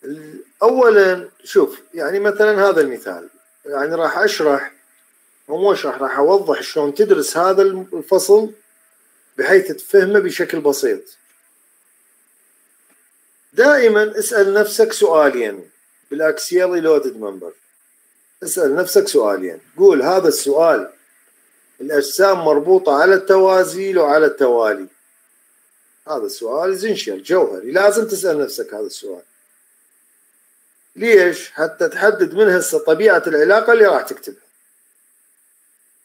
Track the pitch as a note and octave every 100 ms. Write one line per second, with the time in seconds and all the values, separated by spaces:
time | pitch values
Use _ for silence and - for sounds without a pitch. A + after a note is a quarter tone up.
0 | C3 D#3 D3+ D3+ - _ A3 B3+ B3 G#3
1 | F#3+ F#3 F3 _ - G3+ D3 - _ E3+
2 | D3 G3 G#3 G3+ G#3+ G#3 G3 E3+ C#3+ A#2
3 | - F2+ E2+ _ _ _ C#3+ C#3+ D3 E3
4 | D#3+ E3+ G3+ - D3+ C#3 C3+ _ _ _
5 | _ _ _ _ _ D#3 G3 F3+ D3+ C3
6 | C3+ B2+ D3 G3 E3+ C#3+ - D#3+ D3 C#3+
7 | G#3 F3 C#3 D#3+ F3+ F#3 G3 F#3+ F#3 E3+
8 | D3+ F#3 F#3 G#3 G#3+ - _ _ _ _
9 | _ _ _ - - F#3 F#3 D3 - G3+
10 | F#3+ G#3 F#3 - E3+ E3+ D3 C#3 C3 F#2+
11 | - _ _ _ _ _ _ _ _ _
12 | _ _ _ _ _ _ _ _ _ _
13 | _ _ _ _ _ - C4 C#4+ A#3 G#3
14 | G#3+ G#3 G#3 A3+ G3 G3+ G3+ - A3 -
15 | G3+ D#3+ C#3+ B2+ A2+ G2 E2 _ _ _
16 | _ C#3+ D#3 D3+ - F3+ F#3 F3 D#3+ D3+
17 | C3+ A2+ G#2+ F#2+ E2+ - _ _ _ _
18 | _ _ _ _ F3+ - D3+ D3 F3+ G3+
19 | - C#3+ A2 F#2+ F#2 D#2+ _ - G3 D#3
20 | C3+ F#3 F3 - C#3 C#3+ E3 C3+ - _
21 | _ _ _ _ _ _ _ _ C3+ D3+
22 | C#3 - G3 F#3 D#3+ D3 D#3 F#3 F#3 C#3
23 | F3 F#3+ - F#3+ F#3+ F#3 F3+ E3+ G3 F3+
24 | D3 D3+ D3+ D3+ C3 A#2+ A2 G2+ F#2+ _
25 | _ _ _ _ _ _ _ _ _ _
26 | - D3 G#2 - A2+ C3+ F3+ F#3+ G#3+ G3
27 | - F#2+ F#2+ F3+ C3 F#2+ G#2+ E3 G3+ G#3
28 | A3 F#3+ F3+ D3+ C3+ - A2 G#2 G#2 -
29 | - F2+ - _ _ _ _ _ _ _
30 | _ _ _ _ _ _ _ _ _ -
31 | A3+ G#3+ F3+ D#3+ - - D#3+ - E3 -
32 | G3+ G#3+ F3+ F3 G#3+ F3+ D#3 D#3 D3+ D#3+
33 | G#3+ F3 E3 D3+ D#3+ G#3 A3+ A#3 G#3 D3
34 | - - - - _ _ _ _ _ _
35 | _ _ _ _ _ _ _ _ _ _